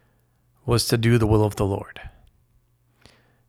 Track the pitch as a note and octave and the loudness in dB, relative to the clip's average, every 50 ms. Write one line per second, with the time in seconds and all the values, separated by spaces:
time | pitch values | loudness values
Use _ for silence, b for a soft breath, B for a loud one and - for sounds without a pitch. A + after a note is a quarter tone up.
0 | b b b b b b b b b b b _ _ B2+ A#2+ A2 - - B2+ A#2 | b b b b b b b b b b b _ _ -2 0 0 0 0 0 0
1 | A2+ A#2 A#2+ A#2 A2 G#2+ A2 G#2+ G#2+ G#2 G#2 - G#2 G2 G2 - - - - - | 2 2 2 2 4 2 2 2 2 0 0 -2 -2 -2 -2 -4 -8 -12 -18 -20
2 | - - - _ _ _ _ _ _ _ _ _ _ _ _ _ _ b b b | -20 -20 -20 _ _ _ _ _ _ _ _ _ _ _ _ _ _ b b b
3 | b b b b b b b b b | b b b b b b b b b